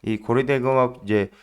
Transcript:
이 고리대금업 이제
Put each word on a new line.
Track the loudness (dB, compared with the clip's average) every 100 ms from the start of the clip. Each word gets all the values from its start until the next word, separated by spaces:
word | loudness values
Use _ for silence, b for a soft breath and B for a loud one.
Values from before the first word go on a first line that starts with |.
이 | -4 -6
고리대금업 | -2 0 0 0 2 2 0 -2
이제 | 0 0 0 b